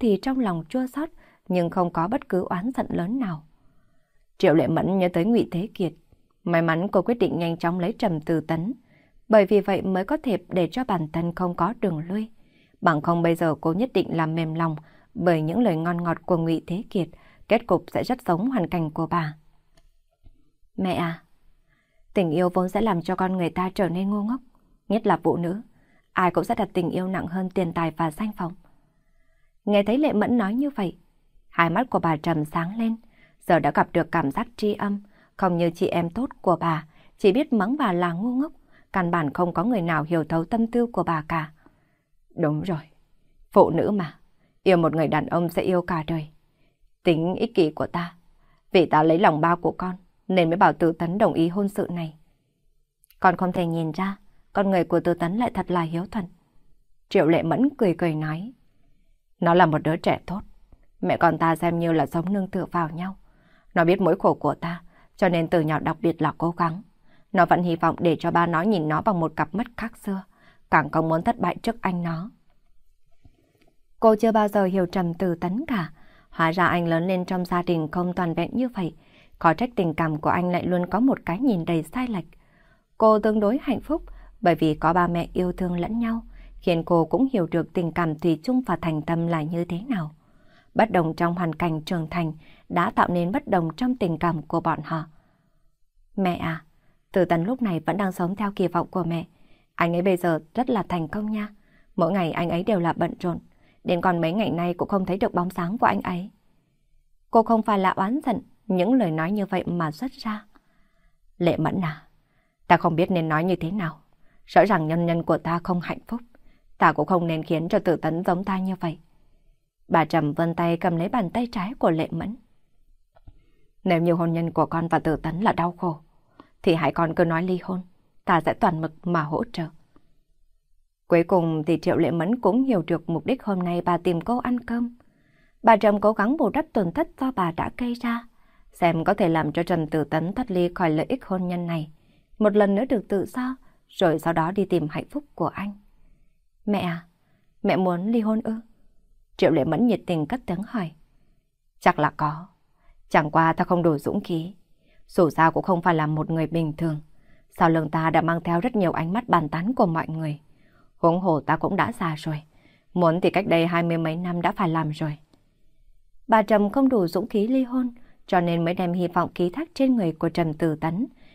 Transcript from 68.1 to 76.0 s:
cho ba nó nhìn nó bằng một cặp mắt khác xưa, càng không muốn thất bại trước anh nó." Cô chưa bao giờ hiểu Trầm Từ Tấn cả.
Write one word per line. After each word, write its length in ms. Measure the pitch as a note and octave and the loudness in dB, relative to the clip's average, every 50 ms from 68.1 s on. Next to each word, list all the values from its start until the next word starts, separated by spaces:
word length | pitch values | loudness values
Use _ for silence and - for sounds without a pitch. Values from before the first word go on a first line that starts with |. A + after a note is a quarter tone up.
| D#3 D#3 | 2 0
cho 100 | - E3+ | 0 0
ba 160 | E3+ E3+ E3+ | 2 2 2
nó 160 | E3+ E3+ D#3+ | 2 2 0
nhìn 260 | F3 A3 G#3+ F3 D3+ D3+ | 2 2 0 0 0 0
nó 140 | D#3 D#3+ | 0 0
bằng 180 | - A#3 G3 F3 | 0 0 0 0
một 120 | E3 D#3 D#3 | 0 -2 -2
cặp 180 | - D3+ - - | -2 -4 -2 -4
mắt 120 | G3 B3 - - | -6 -6 -6 -8
khác 220 | - A3 A#3 - - | -10 -10 -10 -10 -10
xưa, 240 | - G#3 G3 F#3+ F#3+ - _ _ _ - _ _ _ _ | -8 -6 -6 -6 -8 -12 _ _ _ -20 _ _ _ _
càng 200 | F#3 E3 D3 D3+ | 2 2 2 2
không 180 | D3+ D#3+ D#3+ D#3+ | 0 0 0 2
muốn 140 | D#3+ E3 | 0 0
thất 160 | F3 A#3 - - | 0 -2 -2 0
bại 180 | F#3 F3 - - | 0 -2 -2 -2
trước 180 | - A#3 A3+ - | -4 -6 -4 -2
anh 220 | - F#3+ F3+ F3 | -2 -2 -2 -2
nó." 280 | E3+ E3 E3 E3 F3+ A#3+ - _ _ _ _ _ _ _ _ - - _ _ _ _ _ - - - - - _ _ _ _ _ _ _ _ _ _ _ _ - | -4 -4 -6 -8 -8 -12 -16 _ _ _ _ _ _ _ _ -20 -20 _ _ _ _ _ -20 -20 -20 -20 -20 _ _ _ _ _ _ _ _ _ _ _ _ 2
Cô 140 | - A3 A3 G#3+ | 4 6 6 6
chưa 120 | A3+ A3+ | 4 2
bao 160 | G#3+ A3 G#3+ G#3 | 4 4 2 2
giờ 160 | G3+ G#3 F#3+ | 2 2 2
hiểu 220 | F#3 F#3 F#3+ F3+ | 2 2 0 0
Trầm 280 | F3 - G3 E3+ E3+ E3 | 0 0 -2 -2 -2 -2
Từ 200 | E3+ G3 F3+ E3+ | -2 -2 -2 -2
Tấn 300 | E3+ F3+ F3 F3+ A#3+ D#4 | -2 -2 -4 -4 -4 -4
cả. 260 | - C4 G3 D#3+ D#3 - - | -2 -2 -4 -4 -6 -10 -16